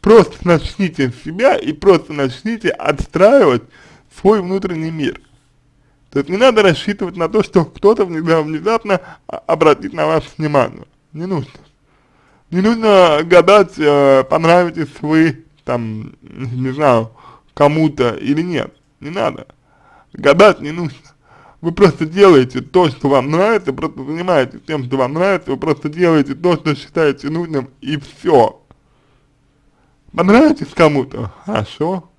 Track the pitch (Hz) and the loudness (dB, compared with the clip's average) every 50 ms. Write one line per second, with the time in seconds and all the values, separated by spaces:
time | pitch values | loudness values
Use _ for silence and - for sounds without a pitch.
0 | - 196 220 233 180 - - - - 180 170 156 - - - - 196 175 151 - | 4 6 6 6 6 4 -4 -8 -2 0 0 0 0 -6 -6 -4 -6 -6 -2 -4
1 | 139 127 123 - - 156 160 185 240 269 - - - 123 156 147 - 196 185 160 | -4 -4 -4 -10 -14 -14 -8 -2 0 0 0 0 -4 -6 -8 -2 2 4 4 4
2 | - - 160 147 139 131 123 - _ 214 233 220 - - - - - - 151 - | 2 -6 -6 -6 -4 -6 -6 -8 _ -8 -8 -4 -4 -6 -6 -4 -4 -6 -4 -4
3 | 156 - _ 165 185 208 269 277 220 156 127 143 - _ _ - - - - _ | -6 -8 _ 2 4 6 6 6 4 4 2 0 -4 _ _ -20 -20 -20 -20 _
4 | _ _ _ - - 190 214 214 185 180 190 196 190 190 180 160 160 160 165 156 | _ _ _ -2 0 0 2 2 0 -4 -6 -6 -6 -6 -8 -6 -8 -8 -8 -6
5 | 147 117 - - _ _ _ _ _ _ _ _ _ _ _ _ _ _ _ _ | -6 -6 -8 -10 _ _ _ _ _ _ _ _ _ _ _ _ _ _ _ _
6 | _ _ _ 139 139 139 180 196 240 269 240 214 208 190 160 - - - 208 202 | _ _ _ -6 -4 -4 -2 2 2 2 4 4 2 2 0 0 -4 -8 -6 -6
7 | 208 180 175 170 170 165 220 214 202 - - 185 165 - _ - - 196 226 226 | -8 -10 -6 -6 -6 -4 -2 -2 -4 0 0 0 0 0 _ 0 0 0 2 2
8 | 208 180 170 156 160 165 160 160 156 151 160 151 165 202 226 226 - 208 196 180 | -2 -4 -4 -6 -2 0 0 0 0 -4 -8 -6 -4 -2 -4 -4 -2 -4 -4 -4
9 | - - - _ _ _ - - _ - 160 156 165 156 147 147 139 - - 165 | -4 -10 -20 _ _ _ -16 -14 _ -4 -2 2 4 2 2 2 -2 -14 -6 -4
10 | 151 151 160 156 - - - - 156 151 147 139 120 - - - - _ _ _ | -2 -2 -2 -2 -4 -6 -12 -8 -8 -2 0 0 0 -2 -4 -14 -20 _ _ _
11 | _ _ _ 151 165 185 196 156 123 - _ - _ _ _ _ _ _ _ _ | _ _ _ -12 -8 -6 -6 -6 -8 -10 _ -20 _ _ _ _ _ _ _ _
12 | _ _ _ _ _ _ _ _ _ _ 165 180 190 214 233 226 220 214 202 190 | _ _ _ _ _ _ _ _ _ _ -4 -2 0 0 -2 0 2 4 6 6
13 | 180 170 151 147 156 170 175 180 165 175 202 208 196 165 - - 151 147 147 143 | 6 4 4 0 0 4 4 4 6 6 4 4 4 2 -2 -2 0 2 2 4
14 | 143 139 135 135 131 131 151 160 165 165 170 180 180 170 160 165 156 135 - - | 4 4 4 4 2 0 -2 0 2 2 2 2 2 0 -4 -8 -8 -8 -10 -10
15 | - 151 156 160 160 165 - 156 - _ _ _ _ - 123 120 117 110 110 107 | -6 -2 0 2 2 0 -2 -6 -14 _ _ _ _ -6 -6 -6 -6 -8 -10 -12
16 | 110 - - _ _ - - - 131 120 120 123 127 131 127 143 151 143 123 113 | -14 -16 -20 _ _ -20 -16 -14 -12 -10 -8 -8 -8 -8 -6 -2 2 2 2 2
17 | 110 110 _ _ - - - _ _ _ _ - 151 143 151 156 160 151 139 - | 0 -4 _ _ -20 -20 -20 _ _ _ _ 0 0 0 2 2 0 0 0 0
18 | 127 120 107 - - 113 143 151 170 180 175 139 - - _ _ _ _ _ _ | -2 -2 -2 -4 -4 -4 -2 -2 -4 -4 -4 -6 -6 -6 _ _ _ _ _ _
19 | - 143 165 196 - 160 - - - _ _ _ _ _ _ _ _ _ _ _ | -18 -12 -8 -6 -6 -6 -6 -8 -18 _ _ _ _ _ _ _ _ _ _ _
20 | _ _ _ - - 143 143 170 202 214 180 - - 147 156 175 175 147 - - | _ _ _ -2 2 2 4 6 6 4 4 2 -6 -12 -10 -8 -8 -10 -10 -14
21 | _ _ _ _ _ _ _ _ _ _ _ _ - 170 165 - 202 180 143 - | _ _ _ _ _ _ _ _ _ _ _ _ -8 -8 0 4 4 4 4 0
22 | 165 156 160 190 202 196 170 139 131 127 - 127 - - - 185 180 156 120 - | -6 -6 2 4 6 6 8 6 4 2 -4 -10 -12 -2 0 0 0 0 -2 -4
23 | - 139 139 135 123 139 151 165 190 214 226 208 185 - 131 123 - - - - | -4 0 0 0 0 -2 -2 -2 0 0 -2 -2 -4 -6 -8 -6 -8 -10 -10 -10
24 | 131 139 156 165 180 185 180 151 127 123 - - _ - 156 147 127 123 131 135 | -12 -12 -10 -8 -4 0 0 0 0 -2 -6 -18 _ -8 -8 -8 -6 -6 -4 -4
25 | 131 123 143 160 180 196 196 175 - - 139 131 - 160 147 147 - 151 147 165 | -4 -4 -2 -4 -2 -2 -2 -4 -4 -8 -8 -6 -2 -4 -4 -4 -4 -12 -4 -2
26 | 180 170 165 156 139 - 135 - 165 180 175 156 175 156 147 - - - _ 175 | 0 2 2 2 0 -2 -6 -4 -2 -2 -2 -2 -2 -6 -6 -6 -8 -10 _ -2
27 | 160 147 143 139 - 139 156 165 175 165 156 139 127 - _ _ - 135 151 143 | 0 0 -2 -4 -8 -10 -8 -8 -8 -6 -6 -8 -8 -8 _ _ -10 -8 -8 -8
28 | 143 - - _ - 180 160 131 113 - - _ _ _ - _ _ _ _ _ | -10 -14 -20 _ -2 2 4 4 4 4 -2 _ _ _ -20 _ _ _ _ _
29 | _ _ _ _ _ _ _ _ _ _ _ _ _ _ _ _ _ _ _ _ | _ _ _ _ _ _ _ _ _ _ _ _ _ _ _ _ _ _ _ _
30 | _ _ - - 170 185 208 240 302 302 - - - - - - 170 156 147 139 | _ _ -6 -4 2 4 4 6 6 4 2 0 -6 -14 -2 2 2 2 2 0
31 | 123 135 - - 113 110 - - - - 208 226 104 - - - 147 165 190 185 | -4 -6 -8 -12 -12 -12 -14 -16 -12 -8 -6 -6 -6 -8 -8 -8 -6 -6 -6 -8
32 | - _ _ | -10 _ _